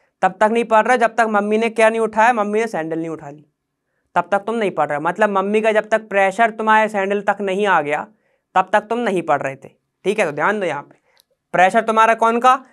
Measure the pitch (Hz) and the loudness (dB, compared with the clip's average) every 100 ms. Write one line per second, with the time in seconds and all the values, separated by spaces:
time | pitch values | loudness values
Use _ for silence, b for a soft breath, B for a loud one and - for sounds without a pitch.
0 | _ _ 190 185 214 233 220 220 220 254 | _ _ -2 2 0 0 2 2 2 2
1 | 226 220 220 208 208 214 226 226 220 226 | 2 0 0 0 0 0 0 2 2 2
2 | 220 220 226 240 208 214 226 185 160 160 | -2 2 2 2 0 -2 -2 -4 -6 -6
3 | 165 156 147 147 _ _ _ _ _ _ | -6 -10 -14 -20 _ _ _ _ _ _
4 | _ 180 170 196 196 233 202 165 147 147 | _ -4 -2 -2 -2 -4 -4 -2 -4 -2
5 | 160 185 214 196 196 214 220 214 214 220 | -4 -2 0 0 0 0 0 0 0 -4
6 | 220 196 196 190 233 220 220 220 214 214 | -2 0 0 2 0 0 2 2 2 -2
7 | 196 202 202 202 202 190 208 175 147 151 | -2 -2 -2 -4 -4 -2 2 0 0 -4
8 | 208 _ _ _ _ 185 185 208 214 233 | -6 _ _ _ _ -2 0 -2 -2 -4
9 | 233 185 160 143 139 135 - - _ _ | -2 -2 0 -2 -2 -10 -16 -20 _ _
10 | 185 208 175 147 170 214 180 143 - _ | -4 -2 -2 -2 -2 -2 -4 -8 -12 _
11 | _ _ _ _ _ 170 185 226 220 220 | _ _ _ _ _ 2 4 4 0 2
12 | 220 220 226 233 254 262 b | 2 2 0 2 2 2 b